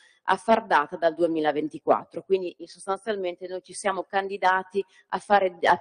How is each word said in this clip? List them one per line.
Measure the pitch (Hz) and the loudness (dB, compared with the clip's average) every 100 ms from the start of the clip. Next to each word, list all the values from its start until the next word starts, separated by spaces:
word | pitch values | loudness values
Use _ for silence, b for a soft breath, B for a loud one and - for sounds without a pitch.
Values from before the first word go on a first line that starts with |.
| b b - | b b -2
a | 196 | 0
far | - 226 196 | 2 2 4
data | 160 147 180 | 0 0 0
dal | 165 156 | -2 2
duemilaventiquattro. | 170 160 151 143 151 160 - 110 90 165 | 0 0 0 0 -4 -4 0 0 0 -10
Quindi, | - 190 175 - | -2 -2 -2 -12
eh, | 170 | -18
sostanzialmente | 185 - 190 226 202 180 175 180 | -12 -8 -6 -4 -6 -6 -8 -10
noi | 185 | -12
ci | - | -12
siamo | 180 202 185 | -6 -4 -4
candidati | 165 196 196 196 185 190 190 196 - b b | -4 -4 -4 0 2 2 0 -6 -6 b b
a | 185 | -6
fare | - 202 190 175 | 2 2 2 0
da | - 175 | 2 2